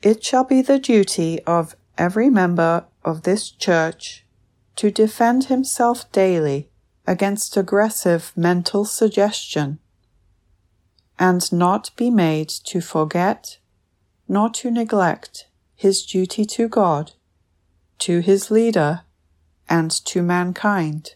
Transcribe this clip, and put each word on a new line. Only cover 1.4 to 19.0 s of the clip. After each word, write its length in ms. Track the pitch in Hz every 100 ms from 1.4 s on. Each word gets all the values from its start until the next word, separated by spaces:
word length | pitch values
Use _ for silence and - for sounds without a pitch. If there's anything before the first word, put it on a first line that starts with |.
of 300 | - 170 160 - _ -
every 320 | 170 196 254
member 580 | 226 180 175 165 170 - _
of 180 | - 160
this 280 | 170 202 -
church 760 | _ - 170 160 - - - _ _ _ _ _ -
to 140 | 214
defend 540 | 208 220 - 233 247
himself 680 | 262 170 165 - 143 240 -
daily 580 | - 190 175 151 139 143 _ _ _ -
against 500 | 180 196 202 - -
aggressive 760 | 190 202 214 - 190 170 - -
mental 480 | 170 180 175 202
suggestion, 920 | 208 - 220 202 202 - - - 143 151 _ _ _ _ _ _ _ _ _ _ _ _ _ -
and 320 | 185 180 180
not 400 | 175 175 208 - -
be 140 | 240
made 400 | 233 165 156 156
to 320 | - - 180
forget 760 | 165 160 156 175 180 220 - - _ _ _ _ _ _ _
nor 220 | 196 220
to 200 | 226 247
neglect 760 | 233 226 214 180 - - - - _ _
his 300 | _ 196 190
duty 400 | - 190 185 -
to 240 | 208 - 233
God, 440 | 220 190 147 156 _ _ _ _ _ _ _ _ _
to 220 | - 175
his 300 | 175 196 -
leader, 520 | 220 233 220 147 170